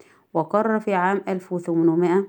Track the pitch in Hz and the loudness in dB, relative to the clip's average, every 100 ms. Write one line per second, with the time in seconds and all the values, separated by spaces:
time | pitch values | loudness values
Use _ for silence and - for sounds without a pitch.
0 | _ _ _ - 156 208 220 214 214 190 | _ _ _ -4 -2 0 0 -2 0 0
1 | 180 196 - 190 - 180 170 165 165 165 | 0 0 -2 -6 -6 -6 -2 2 2 4
2 | 175 180 | 2 2